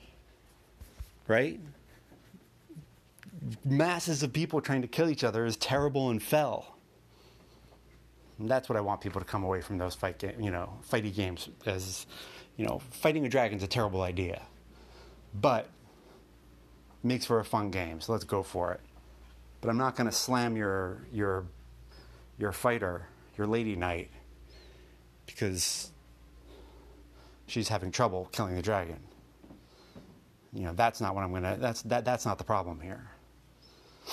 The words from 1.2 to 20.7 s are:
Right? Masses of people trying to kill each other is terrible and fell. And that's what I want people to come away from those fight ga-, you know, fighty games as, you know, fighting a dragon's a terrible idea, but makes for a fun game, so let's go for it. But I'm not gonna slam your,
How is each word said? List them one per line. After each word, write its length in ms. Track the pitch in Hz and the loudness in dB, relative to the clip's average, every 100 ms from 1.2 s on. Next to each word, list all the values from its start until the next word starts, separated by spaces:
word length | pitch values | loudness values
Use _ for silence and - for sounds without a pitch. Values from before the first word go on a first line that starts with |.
| - | 2
Right? 340 | 113 147 - 151 - - - - - - 185 - - - 226 143 - - - - 170 135 110 | 4 4 -2 -14 -18 -20 -20 -20 -20 -20 -20 -20 -20 -20 -18 -18 -20 -20 -20 -18 -10 -8 -4
Masses 580 | 135 139 165 170 175 143 | 0 4 4 2 0 0
of 100 | 143 | 0
people 280 | 156 170 156 | 0 0 0
trying 220 | - 135 | 2 0
to 60 | 123 | 0
kill 220 | - 165 | 2 2
each 140 | 143 | 4
other 200 | 120 107 | 2 2
is 120 | 117 110 | 0 0
terrible 540 | - 139 147 135 131 | 2 2 4 2 2
and 120 | 113 | 2
fell. 540 | - 151 139 - - - - - - - - - - - - - - - - - - - | 4 4 4 0 -6 -18 -20 -20 -20 -20 -20 -20 -20 -20 -20 -20 -20 -20 -20 -20 -20 -6
And 100 | 110 | 2
that's 200 | 131 - | 2 4
what 100 | 110 | 2
I 20 | |
want 200 | 101 98 | 2 -2
people 200 | 101 95 | -2 -4
to 60 | 90 | -2
come 160 | 104 | -2
away 180 | 95 92 | 0 0
from 180 | - 95 | 0 -2
those 180 | 90 - | -2 -2
fight 240 | 95 - | -4 -2
ga-, 160 | 101 113 | -8 -2
you 140 | 104 | -2
know, 260 | 87 95 101 - | -2 -6 -10 -2
fighty 240 | 120 104 | 0 0
games 360 | 98 95 85 - - 110 | 0 -2 -2 -10 -6 -4
as, 400 | 92 95 92 - - - - - - | -2 -4 -8 -12 -14 -16 -16 -16 -4
you 80 | |
know, 160 | 110 123 - | -2 -2 -8
fighting 360 | - 160 156 131 | 0 2 4 2
a 20 | |
dragon's 360 | 131 113 104 | 4 4 2
a 20 | 95 | 0
terrible 360 | 123 104 92 | 2 2 2
idea, 400 | 92 90 90 92 - - - - - - - - - | 0 0 -2 -4 -10 -20 -20 -20 -20 -20 -20 -20 -12
but 340 | 101 139 117 - - - - - - - - - - - - - - | 2 4 4 0 -14 -20 -20 -20 -20 -20 -20 -20 -20 -20 -20 -20 -2
makes 220 | 123 123 | 0 2
for 160 | - 117 | 4 2
a 40 | |
fun 260 | 101 113 104 | 4 0 0
game, 300 | 92 82 80 | -2 -4 -6
so 120 | 92 | -2
let's 100 | 110 | -2
go 220 | 85 101 | 0 -2
for 280 | - 90 87 | 0 -2 -2
it. 80 | 90 - - - - - - - - | -2 -10 -20 -20 -20 -20 -20 -20 -4
But 100 | 113 | 0
I'm 80 | 117 | 2
not 180 | 131 127 | 2 2
gonna 160 | 117 | 0
slam 440 | - - 127 120 110 | 2 2 2 2 2
your, 480 | 104 | 2